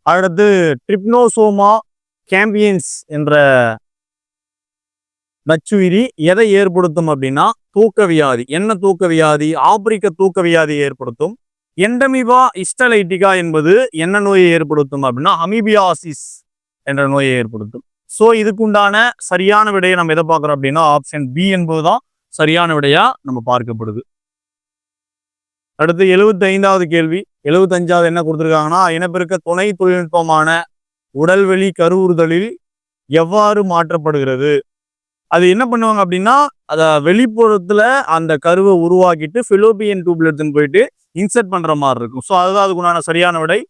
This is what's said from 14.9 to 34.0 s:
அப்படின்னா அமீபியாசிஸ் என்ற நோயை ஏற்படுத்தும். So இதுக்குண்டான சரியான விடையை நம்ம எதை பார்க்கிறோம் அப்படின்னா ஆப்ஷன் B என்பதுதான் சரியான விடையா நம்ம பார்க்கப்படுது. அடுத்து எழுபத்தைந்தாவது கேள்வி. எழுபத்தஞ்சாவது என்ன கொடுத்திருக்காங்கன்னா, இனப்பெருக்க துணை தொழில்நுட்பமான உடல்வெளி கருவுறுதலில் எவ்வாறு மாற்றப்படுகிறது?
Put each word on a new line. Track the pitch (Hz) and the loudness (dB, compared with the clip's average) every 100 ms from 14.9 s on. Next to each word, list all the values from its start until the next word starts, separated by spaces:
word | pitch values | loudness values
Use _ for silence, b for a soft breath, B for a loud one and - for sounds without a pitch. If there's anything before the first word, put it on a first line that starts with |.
| 143 | -2
அப்படின்னா | 135 123 165 170 170 | -4 -2 -2 -2 -2
அமீபியாசிஸ் | 220 214 208 185 160 170 143 - - _ _ _ _ | -2 2 2 2 -2 -8 -16 -18 -20 _ _ _ _
என்ற | - 139 139 | -8 -2 0
நோயை | 139 135 | 0 0
ஏற்படுத்தும். | 127 113 110 107 - _ _ _ | -2 -4 -8 -14 -16 _ _ _
So | - 220 | 0 2
இதுக்குண்டான | 226 214 202 214 208 202 208 240 - | 2 0 -2 0 2 2 2 0 -2
சரியான | - 180 190 208 214 | -6 -2 2 2 2
விடையை | 196 180 180 | 0 0 0
நம்ம | 165 | 0
எதை | 156 160 | -2 0
பார்க்கிறோம் | 160 151 143 | -2 -2 -2
அப்படின்னா | 135 151 156 147 | -2 0 2 0
ஆப்ஷன் | - 151 131 | -2 -10 -8
B | 139 196 | -4 -2
என்பதுதான் | 185 165 160 156 226 _ _ _ | -2 -2 -2 0 -2 _ _ _
சரியான | - 156 165 170 151 | -2 0 0 0 0
விடையா | 143 156 226 254 | 2 2 2 -2
நம்ம | 139 127 117 | -10 -8 -2
பார்க்கப்படுது. | 123 117 110 110 107 - _ _ _ _ _ _ _ _ _ _ _ _ _ _ _ _ - | -4 -4 -10 -10 -12 -16 _ _ _ _ _ _ _ _ _ _ _ _ _ _ _ _ -4
அடுத்து | 160 170 190 | -2 2 2
எழுபத்தைந்தாவது | 185 208 190 190 196 196 190 175 | 4 4 2 0 2 2 0 0
கேள்வி. | 165 160 175 220 _ 143 | 0 0 -4 -8 _ 0
எழுபத்தஞ்சாவது | 175 190 180 170 175 170 | 2 2 0 0 2 2
என்ன | 170 | 0
கொடுத்திருக்காங்கன்னா, | 160 156 160 156 151 175 185 160 | -4 -4 0 0 0 0 0 0
இனப்பெருக்க | 180 180 170 185 | -4 -4 -4 -4
துணை | - 175 208 | -4 -2 -2
தொழில்நுட்பமான | 180 185 180 165 175 165 156 156 165 170 _ _ _ _ 135 | 0 0 0 -2 -2 0 0 0 -2 -4 _ _ _ _ -4
உடல்வெளி | 165 190 196 190 196 175 | 0 2 2 0 -2 0
கருவுறுதலில் | 170 185 185 165 165 165 220 - _ _ _ _ _ | 0 2 0 0 0 0 -4 -10 _ _ _ _ _
எவ்வாறு | 147 165 208 208 208 | 0 0 2 2 0
மாற்றப்படுகிறது? | 190 170 160 170 | 0 -2 -2 -4